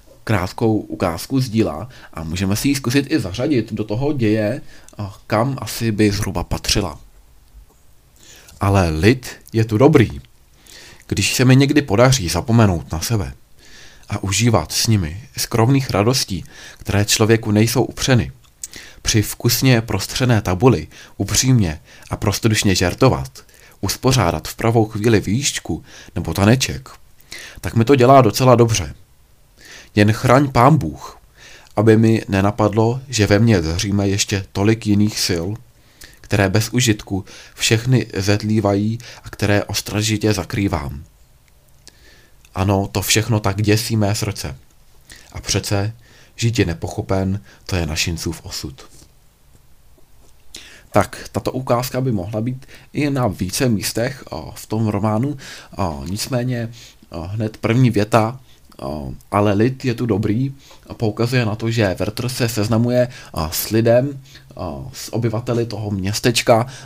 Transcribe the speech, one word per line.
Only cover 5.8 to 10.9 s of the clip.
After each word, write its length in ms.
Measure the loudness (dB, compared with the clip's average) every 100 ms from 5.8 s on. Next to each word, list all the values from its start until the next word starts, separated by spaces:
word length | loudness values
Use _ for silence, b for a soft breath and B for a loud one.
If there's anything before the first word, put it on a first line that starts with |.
| -2
by 180 | 2 2
zhruba 340 | 0 -4 -4
patřila. 560 | -4 -4 -2 -2 -2 -8 -18 -20 _ _ _ -20 -20 _ -20 -20 _ _ B B B B
Ale 300 | 0 2 2
lid 400 | 2 2 2 -2 -18 -6
je 120 | -2
tu 140 | 0 4
dobrý. 420 | 6 6 4 -2 -18 _ _ _ B B B